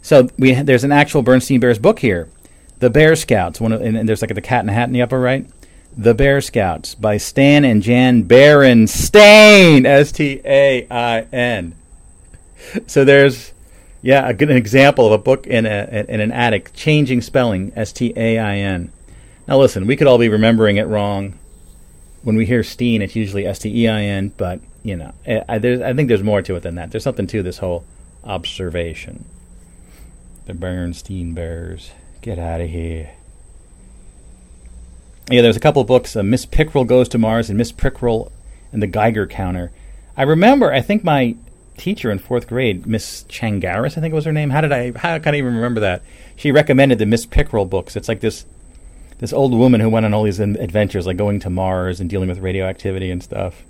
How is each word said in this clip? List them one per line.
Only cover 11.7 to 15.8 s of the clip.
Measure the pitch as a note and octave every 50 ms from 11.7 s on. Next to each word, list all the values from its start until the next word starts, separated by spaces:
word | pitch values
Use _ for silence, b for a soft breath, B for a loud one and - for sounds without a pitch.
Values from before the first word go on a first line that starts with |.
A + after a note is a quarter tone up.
| E2+ - - _ - - - - - - - - - - - - B B B B B G3 - -
So | - D3 C#3
there's, | C3 C#3 C#3 C#3 C#3 B2+ A#2+ - - - _ b b b b b b b b
yeah, | - B2+ C3+ C#3 C3+ -
a | A#2+
good, | - D3+ D3+
an | C#3
example | B2+ A2 G2+ A2+ C3+ C3+ C#3+ C#3 - A#2+
of | G#2+
a | G#2+ G#2
book | - C3 C3 C3 -
in | - B2+ A#2 A2
a, | A2 G#2+ G2+